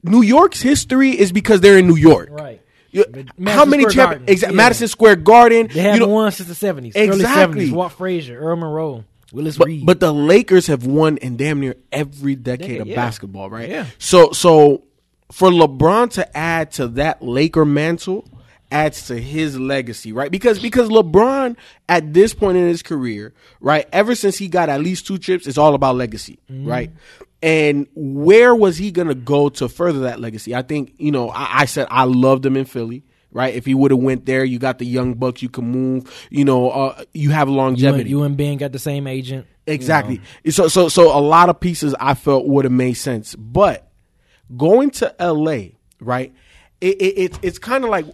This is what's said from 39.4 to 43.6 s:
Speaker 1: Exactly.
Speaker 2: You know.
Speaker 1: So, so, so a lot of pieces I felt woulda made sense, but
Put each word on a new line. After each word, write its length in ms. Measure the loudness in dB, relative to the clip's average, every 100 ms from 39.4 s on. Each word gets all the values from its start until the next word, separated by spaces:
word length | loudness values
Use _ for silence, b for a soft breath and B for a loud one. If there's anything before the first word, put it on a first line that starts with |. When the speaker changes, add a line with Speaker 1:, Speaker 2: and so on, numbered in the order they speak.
| -16 _ -10
Speaker 1:
Exactly. 500 | -8 -2 -2 -2 -10 b b
Speaker 2:
You 40 | -4
know. 20 |
Speaker 1:
So, 160 | 0 2
so, 200 | 2 2
so 260 | 6 6 6
a 20 |
lot 300 | 2 4 4
of 100 | 2
pieces 360 | -4 -4 -6 -4
I 140 | -4
felt 340 | -2 0 0 2
woulda 220 | 0 2
made 260 | 0 0
sense, 400 | -4 -6 -8 -10
but 540 | -20 -8 0